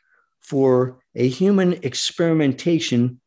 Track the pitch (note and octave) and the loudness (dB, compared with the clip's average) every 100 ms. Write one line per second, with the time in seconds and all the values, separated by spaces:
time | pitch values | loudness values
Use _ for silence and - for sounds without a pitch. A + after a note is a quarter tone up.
0 | _ _ _ _ - C#3+ C3+ B2+ B2+ B2+ | _ _ _ _ -6 0 2 2 0 -6
1 | _ B2 B2+ B2+ F#3+ G3 F3+ F3+ C3 - | _ -4 -2 0 2 2 2 -2 -6 -6
2 | - - E3+ D#3+ C#3+ C3 E3+ E3 - A#2+ | -8 -2 0 2 0 -2 -2 -2 0 0
3 | B2 B2 | 0 -4